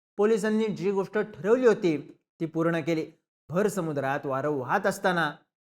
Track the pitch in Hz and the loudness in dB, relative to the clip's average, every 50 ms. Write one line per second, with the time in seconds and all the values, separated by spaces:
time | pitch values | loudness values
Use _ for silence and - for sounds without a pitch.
0 | _ _ _ - 202 214 226 214 180 220 214 220 220 214 180 143 165 196 202 190 | _ _ _ 0 2 4 4 2 2 2 0 0 0 0 -2 -2 -2 -2 0 0
1 | 190 - - 214 214 214 - - - 196 226 254 254 233 202 - 208 175 156 139 | -2 -2 -2 -4 -4 -4 -6 -4 0 2 4 4 6 4 4 4 2 0 0 0
2 | - - - _ _ _ _ - 165 156 - 160 165 165 165 165 143 147 170 156 | -4 -10 -18 _ _ _ _ -8 -8 -4 -2 0 0 0 0 0 0 0 -2 -2
3 | 151 - - _ _ _ _ _ _ - 147 180 214 202 202 196 170 160 151 139 | -2 -6 -10 _ _ _ _ _ _ -6 -2 0 0 0 0 -2 -4 -4 -4 -4
4 | 131 135 135 147 147 147 131 135 143 151 151 139 123 127 165 202 190 202 185 - | -2 -2 -2 -4 -4 -4 -4 -2 -2 -2 -2 -2 -2 -2 -2 0 0 0 -2 0
5 | - 190 180 175 160 147 151 - _ _ _ _ _ | 0 0 2 2 0 -2 -4 -8 _ _ _ _ _